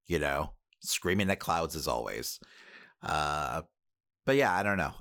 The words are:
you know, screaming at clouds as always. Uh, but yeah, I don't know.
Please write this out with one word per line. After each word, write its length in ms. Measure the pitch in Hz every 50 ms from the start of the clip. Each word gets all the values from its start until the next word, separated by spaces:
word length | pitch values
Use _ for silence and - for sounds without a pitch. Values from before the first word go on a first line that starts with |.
| _
you 120 | - 87 76
know, 340 | 73 71 69 73 76 76 - - _ _ _ _
screaming 500 | - - - - - 90 92 101 98 95
at 80 | 98 -
clouds 360 | - - 85 85 85 71 80
as 120 | 78 71
always. 520 | 76 60 58 55 50 50 58 - - - - - - - - - - - - - - _ -
Uh, 640 | - - 78 76 76 73 73 76 73 64 64 80 78 - _ _ _ _ _ _ _ _ _ _ -
but 120 | 135 135
yeah, 180 | 139 135 98 90
I 80 | 92 101
don't 140 | 104 101
know. 160 | 92 78 67 - -